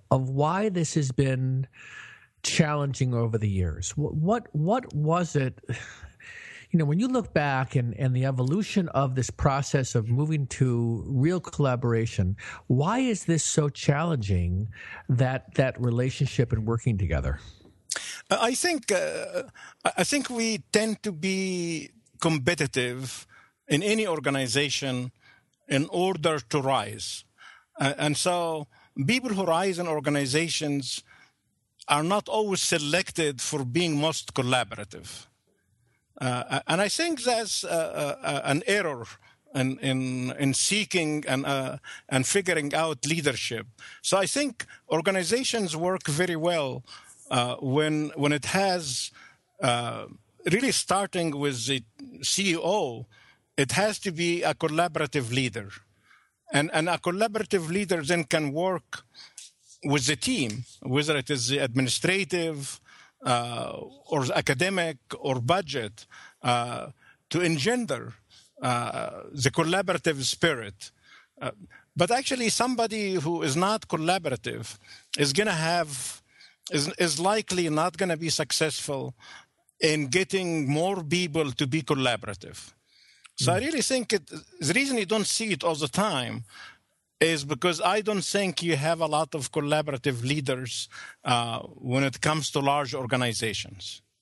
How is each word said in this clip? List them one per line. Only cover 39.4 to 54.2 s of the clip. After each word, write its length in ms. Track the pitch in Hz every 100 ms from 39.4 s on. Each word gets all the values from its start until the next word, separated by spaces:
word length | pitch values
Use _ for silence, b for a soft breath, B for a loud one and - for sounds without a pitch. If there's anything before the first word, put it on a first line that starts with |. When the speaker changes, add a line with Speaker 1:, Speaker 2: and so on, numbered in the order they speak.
| _ 139
Speaker 2:
in, 240 | 131 131
in, 520 | 135 131 131 127 127 -
in 160 | 139
seeking 720 | 127 - 208 202 185 156 151 139
and, 180 | 135 143
uh, 320 | 139 131 139 - B B
and 200 | 131 123
figuring 460 | 202 185 160 143
out 320 | 151 160 143 139
leadership. 600 | 165 143 117 - 113 110 - B B
So 160 | - 190
I 100 | 190
think 380 | 277 285 - - B -
organizations 840 | 160 165 190 170 240 254 233 185 156
work 300 | 180 185 -
very 300 | 147 185 165
well, 480 | 170 170 135 127 - B B B -
uh, 240 | 127 123 120
when, 560 | 135 143 151 151 151 -
when 160 | 143
it 140 | 147 -
has, 680 | 190 196 180 147 123 - B B B _ -
uh, 440 | 131 120 120 113 104 - _ _ 175
really 200 | 202 262
starting 640 | - - 190 196 185 165 143
with 260 | 143 123 117
the 180 | 135 117 - - -
C 300 | - - 196
E 60 | 165
O, 500 | 165 208 143 117 127 b b b _ -
it 140 | 135
has 260 | 180 214 202
to 120 | 202
be 300 | 160